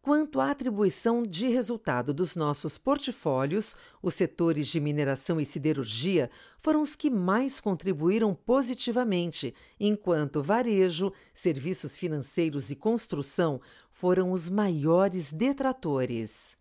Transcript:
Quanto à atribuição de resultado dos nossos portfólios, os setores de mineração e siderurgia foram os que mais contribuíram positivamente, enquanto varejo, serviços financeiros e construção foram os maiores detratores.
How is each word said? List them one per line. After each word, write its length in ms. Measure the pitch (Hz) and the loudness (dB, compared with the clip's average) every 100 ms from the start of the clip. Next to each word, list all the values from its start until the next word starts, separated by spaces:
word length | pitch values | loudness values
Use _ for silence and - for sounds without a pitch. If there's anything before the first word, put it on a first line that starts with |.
Quanto 380 | 269 302 302 269 | 4 2 4 0
à 100 | 269 | 0
atribuição 720 | 277 254 202 202 - 226 233 | 0 -2 2 2 2 0 0
de 260 | 226 165 254 | -2 -2 0
resultado 640 | 247 208 233 - 123 123 | 2 0 -4 -2 -2 -2
dos 200 | 143 175 | -2 -2
nossos 440 | 170 151 143 156 - | 0 -2 0 -4 -4
portfólios, 960 | - 285 269 214 160 131 139 190 208 - - _ | 0 0 -2 -4 -2 0 0 0 -2 -6 -14 _
os 120 | 180 | -4
setores 520 | - 165 - 170 151 143 | 0 -2 2 0 2 0
de 140 | 165 | -2
mineração 580 | 147 147 139 135 - 165 | 0 0 0 -2 -2 -2
e 60 | |
siderurgia 880 | 143 - 143 147 113 107 160 180 123 - - _ | -2 -2 -2 0 -2 -4 0 2 0 -6 -20 _
foram 220 | - 311 | 0 2
os 160 | 294 - | 0 -2
que 140 | 302 | -2
mais 500 | 226 180 208 269 - | 0 2 2 0 -4
contribuíram 760 | 214 175 185 151 165 214 220 | -4 -2 -2 0 2 4 2
positivamente, 1200 | 170 - 262 240 254 - 233 240 180 175 - 131 - - _ | 0 2 2 2 -4 -2 0 0 0 -2 -4 -8 -10 -20 _
enquanto 640 | 208 208 185 165 147 151 | 0 0 2 2 2 -2
varejo, 680 | 143 220 247 202 185 160 190 - - | 2 2 4 4 2 2 -4 -4 -20
serviços 640 | - 180 139 143 185 147 - | -4 -2 -2 -4 -4 -6 -6
financeiros 720 | 175 151 127 - 165 143 127 | -4 -4 -4 -2 -2 -2 -6
e 40 | |
construção 840 | 143 214 226 - 151 139 - 170 131 - - _ | -4 -2 -2 -2 -6 -4 0 0 -2 -10 -20 _
foram 400 | - 180 185 185 | -2 2 2 2
os 160 | 185 165 | -2 -2
maiores 840 | 202 208 160 147 170 196 180 151 | 0 0 2 4 4 4 0 -8
detratores. 1300 | 156 247 277 262 254 165 135 127 117 110 - - - | -2 -2 0 -2 -2 -2 0 0 -2 -6 -6 -8 -14